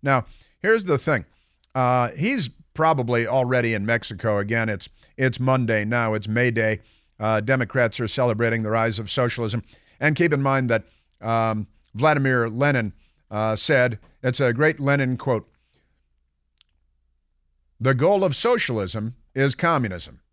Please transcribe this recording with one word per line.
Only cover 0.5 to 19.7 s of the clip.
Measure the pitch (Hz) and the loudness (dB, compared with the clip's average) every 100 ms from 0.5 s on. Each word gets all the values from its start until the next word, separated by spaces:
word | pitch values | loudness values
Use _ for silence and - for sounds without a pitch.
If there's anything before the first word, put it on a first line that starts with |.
| _ | _
here's | 196 226 185 | 0 2 2
the | 143 | 0
thing. | - 135 80 _ _ _ _ | 2 -2 -2 _ _ _ _
Uh, | 131 127 127 120 - | 0 2 2 0 -2
he's | 185 269 131 - - | -2 -2 -4 -10 -20
probably | - 160 151 120 120 113 | 0 0 2 0 0 0
already | 131 123 127 120 | 0 0 0 0
in | 110 104 | -2 0
Mexico. | 117 - 98 113 104 | -2 -2 -6 -2 0
Again, | 101 113 110 | 0 -2 -2
it's, | 101 - _ _ - | -4 -8 _ _ -2
it's | 131 120 | -2 0
Monday | 127 131 117 110 | 0 0 2 0
now. | 104 120 113 | 0 0 0
It's | 107 104 | -2 -2
May | 113 123 | 0 0
Day. | 113 110 110 _ _ _ _ | 2 0 -2 _ _ _ _
Uh, | 110 110 | 0 0
Democrats | 107 131 120 131 117 - | 2 0 0 0 0 0
are | 110 | -6
celebrating | - 123 110 117 113 | 0 0 2 0 0
the | 107 | 0
rise | 113 113 107 | 0 0 -2
of | 104 | -6
socialism. | - 123 - 113 113 - - _ _ | -2 -2 -2 -4 -4 -8 -20 _ _
And | 147 151 | -2 2
keep | 170 | 2
in | 147 | 2
mind | 139 135 127 | 0 0 0
that, | 113 - _ _ _ | -2 -2 _ _ _
um, | 110 113 113 110 104 _ _ | -2 0 0 -2 -6 _ _
Vladimir | 110 151 151 135 127 117 | 0 2 2 2 2 0
Lenin, | 113 143 135 113 - _ _ _ | 0 2 2 -2 -6 _ _ _
uh, | 107 110 | -2 -2
said, | 110 - 139 123 113 _ _ | -2 2 2 2 0 _ _
it's | 127 127 | -4 0
a | 135 | 0
great | 117 156 151 | 2 0 2
Lenin | 139 143 131 127 | 0 0 0 -2
quote, | - 117 - _ _ _ _ _ _ _ _ _ _ _ _ _ _ _ _ _ _ _ _ _ _ _ | -2 -2 -4 _ _ _ _ _ _ _ _ _ _ _ _ _ _ _ _ _ _ _ _ _ _ _
"The | 123 | 0
goal | 131 156 202 | 2 4 4
of | 185 | 2
socialism | 139 233 247 - 117 95 110 110 120 _ | 0 0 0 0 -4 -4 -6 -8 -10 _
is | 131 139 | -2 -2
communism." | 131 170 | 0 0